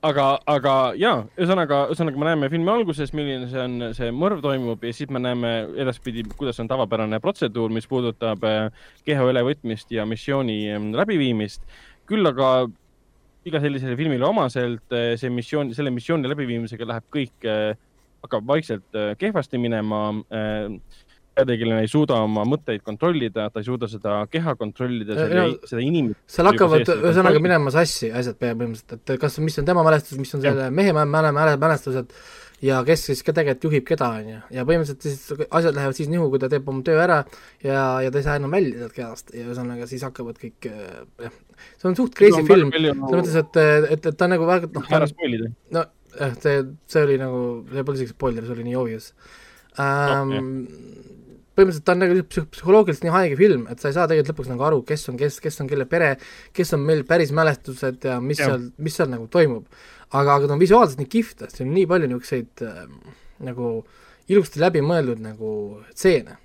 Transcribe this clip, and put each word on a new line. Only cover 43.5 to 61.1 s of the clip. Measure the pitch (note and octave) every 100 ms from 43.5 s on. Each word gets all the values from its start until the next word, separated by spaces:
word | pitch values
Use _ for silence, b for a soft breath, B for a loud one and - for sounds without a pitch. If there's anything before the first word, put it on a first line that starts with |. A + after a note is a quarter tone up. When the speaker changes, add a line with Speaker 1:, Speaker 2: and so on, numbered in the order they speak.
| E3 D3+ D3+ D3+
Speaker 2:
et, | D#3 D#3+
et | D3
ta |
on | F3+
nagu | F3+ E3
väga, | F3+ E3+
noh, | D3 B2+
ta | D#3+
Speaker 1:
Ära |
Speaker 2:
on | D3
Speaker 1:
spoilida. | D3 D3+ A2+ A2+ A#2 _ E3
Speaker 2:
No, | D#3+ _ _ -
jah, | C#3 A#2+
see, | D#3 C#3+ C3 D3 _
see | D#3+
oli | D3 C3+
nagu, | C3 B2+ B2 A#2 G2+
see | C3+
polnud | C3+ C#3
isegi | B2 -
spoiler, | C3 A2+ A2+
see | A#2
oli | A#2+
nii | B2+
obvious. | B2 A2 - _ b b b b b -
Ähm, | C#3 C#3 C#3+ C#3 C#3
Speaker 1:
Okei. | C3+ C3 C3 B2 - - - - - - - _ -
Speaker 2:
põhimõtteliselt | F#3+ D#3+
ta | D3+
on | F3+
nagu | F#3 F3+
psüh-, | - - D#3
psühholoogiliselt | - E3 G#3 G#3+ D3
nii | E3+
haige | E3+ F#3 C3+
film, | G#3 D3 A2+
et | A#2+
sa | D3
ei | C#3+
saa | E3+
tegelikult | D#3+ C#3
lõpuks | D#3 B2+
nagu | B2
aru, | C#3+ D3+ B2
kes | D3 -
on | B2
kes, | C#3+ C#3
kes | D#3 D3
on | C#3
kelle | C#3 C3
pere, | E3 D#3+ C3+ B B B -
kes | F3
on | D#3 C#3+
meil | D#3+
päris | C3 E3+ D3+ D3
mälestused | D#3+ C#3+ - C3 C3+ B2+ C3+
ja | B2+
mis | B2+ D3
Speaker 1:
Jah. | C#3
Speaker 2:
seal, | C3 B2 -
mis | D3+ D3
seal | D#3
nagu | B2 A2+
toimub. | F3 D#3 A#2 - B B B
Aga, | B C3+ C#3+ C#3+
aga | C#3+
ta |
on | C#3+
visuaalselt | F3 G#3+ G#3+ C3
nii | C#3